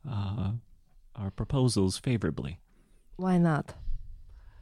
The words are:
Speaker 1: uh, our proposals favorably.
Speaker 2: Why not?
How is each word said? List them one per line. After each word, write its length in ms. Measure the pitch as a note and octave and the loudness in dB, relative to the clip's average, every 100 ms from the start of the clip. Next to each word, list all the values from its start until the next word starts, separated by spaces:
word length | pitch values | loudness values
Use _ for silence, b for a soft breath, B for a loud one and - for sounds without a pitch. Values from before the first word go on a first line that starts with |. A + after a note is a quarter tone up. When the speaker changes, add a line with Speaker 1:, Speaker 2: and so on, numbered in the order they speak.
| - | -8
Speaker 1:
uh, 420 | G#2 G2 G#2+ G2 A#2 - - _ - - - | -6 -4 -2 -2 -4 -8 -20 _ -20 -18 -8
our 140 | G2 | -6
proposals 680 | - A2+ C#3 B2+ G#2 F#2+ - | -6 -2 2 4 4 2 2
favorably. 600 | - A#2 F2+ D2 C#2 F2+ _ _ _ _ _ - | -2 0 0 -4 -8 -10 _ _ _ _ _ -4
Speaker 2:
Why 200 | F#3 F3+ | 2 4
not? 380 | F3 C#3+ - - - - - - - b b b | 6 4 -2 -6 -2 -2 -4 -16 -18 b b b